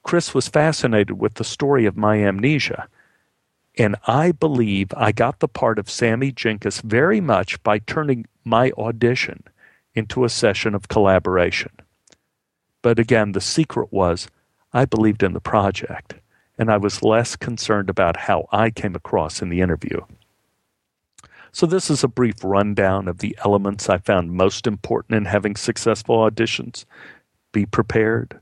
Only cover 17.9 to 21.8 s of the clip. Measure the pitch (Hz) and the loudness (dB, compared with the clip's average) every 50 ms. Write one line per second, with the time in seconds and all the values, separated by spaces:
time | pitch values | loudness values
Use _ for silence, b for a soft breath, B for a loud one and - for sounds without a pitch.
17.9 | 92 - 95 85 82 - - - 98 82 - - - 101 110 117 113 - - 101 | 0 2 2 2 0 -2 -2 -2 0 -2 0 -2 0 2 2 0 0 -4 -6 -6
18.9 | 87 87 _ - - 98 78 80 - - 92 90 87 90 92 87 82 82 - - | -6 -8 _ -2 -2 -2 -2 -2 -6 -8 -6 -4 0 0 0 0 0 -4 -4 -8
19.9 | - - - _ - _ _ _ _ _ _ _ _ _ _ _ _ _ _ _ | -8 -8 -8 _ -20 _ _ _ _ _ _ _ _ _ _ _ _ _ _ _
20.9 | _ _ _ _ _ - B B B B B B B - 180 160 175 190 | _ _ _ _ _ -20 B B B B B B B 0 0 2 2 -2